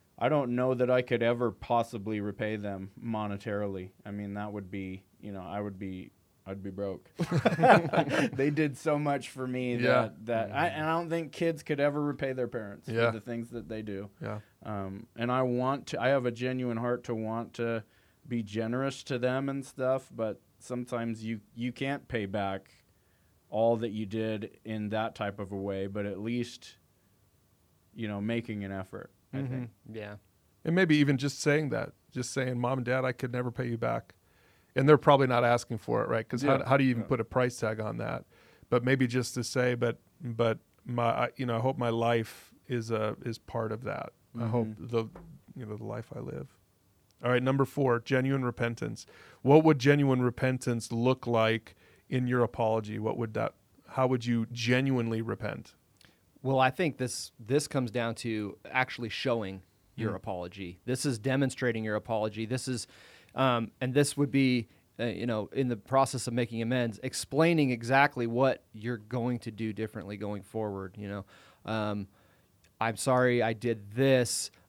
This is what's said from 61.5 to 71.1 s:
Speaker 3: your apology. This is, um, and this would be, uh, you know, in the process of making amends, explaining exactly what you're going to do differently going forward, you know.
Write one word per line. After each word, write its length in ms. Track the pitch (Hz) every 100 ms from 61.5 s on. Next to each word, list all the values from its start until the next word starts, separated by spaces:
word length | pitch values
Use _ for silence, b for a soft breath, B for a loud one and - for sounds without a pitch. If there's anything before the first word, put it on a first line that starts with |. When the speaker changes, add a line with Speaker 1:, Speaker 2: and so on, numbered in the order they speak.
| - 123 113
Speaker 3:
your 120 | 110 107
apology. 500 | 113 110 107 104 110
This 220 | 127 -
is, 180 | 123 - B B B B
um, 380 | - 135 120 113 -
and 140 | 131 131
this 200 | 143 -
would 140 | 143
be, 380 | 135 131 123 107 b b -
uh, 60 | 117
you 200 | 90 120
know, 220 | 110 104
in 140 | - 127
the 60 | 113
process 520 | - 135 135 127 123
of 60 | 117
making 260 | 117 117
amends, 380 | 117 127 120 101
explaining 720 | 127 - - 135 165 165 139
exactly 560 | 120 117 135 143 135 117
what 360 | 117 131 - _
you're 240 | 107 110 117
going 400 | 107 127 120 120
to 120 | 120
do 220 | 107 110
differently 440 | 104 110 110 90 101
going 260 | 104 104
forward, 520 | 95 113 107 98 95 98
you 80 |
know. 180 | 101